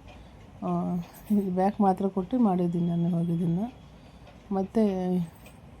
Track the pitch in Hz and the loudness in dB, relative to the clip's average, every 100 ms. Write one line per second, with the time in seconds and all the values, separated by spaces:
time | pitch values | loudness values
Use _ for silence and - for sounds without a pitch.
0 | - - - - - - 180 175 175 175 | -10 -20 -20 -20 -20 -10 -4 -2 -2 -4
1 | 175 - - 208 190 180 190 202 196 185 | -6 -14 0 0 2 2 0 4 2 2
2 | 196 190 180 254 220 180 175 175 170 170 | 0 -2 -2 2 2 4 0 0 0 0
3 | 170 170 170 170 170 170 240 - - - | 0 0 0 0 0 -2 -4 -10 -20 -20
4 | - - - - - 190 190 233 214 185 | -20 -20 -20 -20 -6 -4 -2 2 2 0
5 | 180 180 165 - - - - - | 0 0 -2 -10 -20 -20 -20 -20